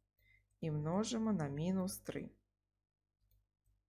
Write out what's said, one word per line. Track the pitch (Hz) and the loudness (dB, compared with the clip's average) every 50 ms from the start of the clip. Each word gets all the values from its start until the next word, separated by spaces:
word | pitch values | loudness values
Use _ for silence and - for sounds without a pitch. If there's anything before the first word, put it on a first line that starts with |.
| _ _ _ _ _ _ - _ _ _ _ _ | _ _ _ _ _ _ -20 _ _ _ _ _
і | 170 156 | -4 -2
множимо | 151 151 147 160 180 202 220 - 240 220 220 220 202 | -2 -2 0 0 2 0 0 0 -2 0 2 2 2
на | 160 147 | 2 2
мінус | 139 139 151 165 185 190 190 180 190 - | 0 0 0 0 2 2 2 2 0 -2
три. | - - - - - - - - _ _ _ _ _ _ _ _ _ _ _ _ _ _ _ _ _ _ _ _ _ _ _ _ _ _ _ _ _ _ | -6 -8 -6 -6 -6 -8 -8 -12 _ _ _ _ _ _ _ _ _ _ _ _ _ _ _ _ _ _ _ _ _ _ _ _ _ _ _ _ _ _